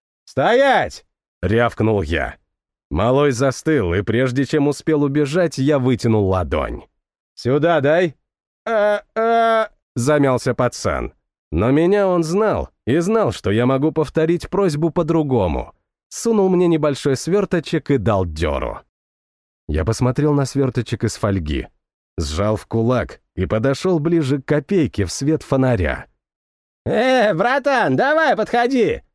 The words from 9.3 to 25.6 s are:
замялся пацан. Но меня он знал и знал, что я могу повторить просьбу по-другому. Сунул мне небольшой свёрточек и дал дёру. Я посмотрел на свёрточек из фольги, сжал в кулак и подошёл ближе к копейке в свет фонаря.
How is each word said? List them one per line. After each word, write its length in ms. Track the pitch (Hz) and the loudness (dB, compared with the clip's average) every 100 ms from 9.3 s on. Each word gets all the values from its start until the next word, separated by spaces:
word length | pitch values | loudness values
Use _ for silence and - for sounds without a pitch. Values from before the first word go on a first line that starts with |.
| 233 226 226 220 - _ | 2 2 2 -2 -8 _
замялся 600 | - 120 151 139 127 - | -4 0 2 2 2 -2
пацан. 580 | 117 123 - - 69 60 - _ _ _ | -2 -2 -2 -4 -4 -6 -10 _ _ _
Но 200 | 80 110 | -2 2
меня 380 | 143 170 208 196 | 2 2 2 2
он 160 | 180 | 0
знал 460 | 160 185 214 120 - _ - | 0 0 0 -2 -6 _ -2
и 120 | 143 | -2
знал, 340 | 170 220 175 | 0 0 0
что 180 | - 101 | -2 -2
я 160 | 104 123 | 0 2
могу 260 | 135 156 | 2 0
повторить 580 | 151 147 - 160 175 - | -2 -2 0 0 -2 -2
просьбу 400 | 185 196 143 165 | -2 0 0 -2
по-другому. 840 | 165 156 165 151 123 90 65 - - _ _ _ | -2 0 0 2 2 0 -2 -6 -14 _ _ _
Сунул 400 | - 233 220 190 | -6 0 2 4
мне 180 | 180 175 | 4 2
небольшой 500 | 160 147 139 147 131 | 2 0 0 -2 -2
свёрточек 720 | - 196 196 175 - 165 - | 0 -2 0 -2 -2 -6 0
и 80 | 139 | 0
дал 260 | 95 101 92 | 2 0 0
дёру. 540 | 78 80 69 60 52 - _ _ _ _ _ _ _ - | -2 -4 -2 -6 -8 -16 _ _ _ _ _ _ _ -6
Я 180 | 78 | -4
посмотрел 480 | 90 110 123 - 151 | -2 0 0 0 2
на 140 | 143 135 | 2 0
свёрточек 580 | 139 135 127 117 113 | 0 0 -2 -4 -4
из 120 | 113 - | -4 -2
фольги, 520 | 110 98 76 69 65 _ _ _ _ - | -2 -2 -2 -6 -6 _ _ _ _ -8
сжал 380 | 76 78 101 110 | -6 -2 -2 -2
в 100 | - | -4
кулак 540 | 113 113 123 82 - _ | -2 0 0 -4 -10 _
и 120 | - 92 | -6 -2
подошёл 520 | 110 123 139 190 175 | 0 0 -2 0 0
ближе 420 | 151 170 139 139 | 0 0 0 -2
к 60 | - | 0
копейке 580 | 151 147 202 127 - | -2 0 0 0 -2
в 80 | 92 | -4
свет 300 | - 139 160 | -4 -2 -2
фонаря. 640 | - 135 | 0 0